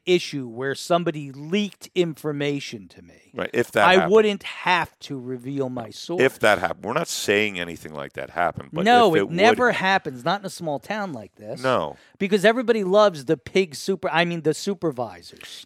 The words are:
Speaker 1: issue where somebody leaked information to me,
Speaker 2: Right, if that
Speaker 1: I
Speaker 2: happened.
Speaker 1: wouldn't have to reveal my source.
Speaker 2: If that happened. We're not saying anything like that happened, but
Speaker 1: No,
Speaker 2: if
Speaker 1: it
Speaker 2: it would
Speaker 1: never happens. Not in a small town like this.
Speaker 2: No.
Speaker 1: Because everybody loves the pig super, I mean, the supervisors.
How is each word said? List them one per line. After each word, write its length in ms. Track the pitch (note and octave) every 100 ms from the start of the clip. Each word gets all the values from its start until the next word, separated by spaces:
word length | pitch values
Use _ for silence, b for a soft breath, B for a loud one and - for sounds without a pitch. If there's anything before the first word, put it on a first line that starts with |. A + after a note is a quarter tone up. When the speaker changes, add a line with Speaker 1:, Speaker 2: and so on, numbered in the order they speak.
| -
Speaker 1:
issue 400 | F3+ - C#3+ B2
where 300 | A2+ C3+ C3+
somebody 560 | - F3 E3+ D#3 C#3+
leaked 580 | C3+ D3+ G3+ G#3 - - F3+
information 960 | E3+ C#3+ D3+ C#3+ C#3+ C#3+ - A2 F2+
to 120 | -
me, 300 | F2 - _
Speaker 2:
Right, 160 | - F#2
if 180 | A#2+ A#2
that 160 | A2+ G#2
Speaker 1:
I 60 |
Speaker 2:
happened. 180 | F#3 E3+
Speaker 1:
wouldn't 320 | A3 G#3+ G3+
have 560 | - - F3+ F3+ D3+ _
to 180 | - C#3
reveal 520 | B2 B2+ B2 C#3 C3
my 220 | B2+ A2
source. 300 | - - E3+
Speaker 2:
If 180 | C3 -
that 200 | A2 F#2+
happened. 240 | F#2 D#2
We're 80 | F#2
not 140 | B2+ -
saying 500 | - - G2+ G#2+ F#2
anything 360 | F2 D#2+ D#2
like 200 | D2+ C#2
that 180 | - C2+
happened, 380 | D#2 E2+ - C#2
but 100 | D#3+
Speaker 1:
No, 280 | G3+ B3 A3
Speaker 2:
if 40 | C3+
Speaker 1:
it 40 |
Speaker 2:
it 80 | G2
would 60 | E3+
Speaker 1:
never 340 | A3 A#3 B3
happens. 540 | F#3 F#3+ F#3+ D#3 B2+ C#3
Not 160 | G3+
in 40 | G3
a 40 |
small 280 | - E3+ C#3
town 340 | - G#3+ G3
like 220 | B2+ G2+ _
this. 260 | G#2 C#3
Speaker 2:
No. 320 | C3 A#2 D#2 C#2 b b
Speaker 1:
Because 240 | F#3+ G#3
everybody 400 | G3 A#3 A3+ A3+
loves 400 | F#3 G3+ G#3 D#3 B2+
the 120 | D#3
pig 380 | - F#3 F#3 C3+
super, 340 | - F#3+ F3
I 140 | D#3 F3
mean, 160 | E3+
the 120 | D3+
supervisors. 1080 | D3+ - G3+ E3 B2+ A2+ F2 - - - -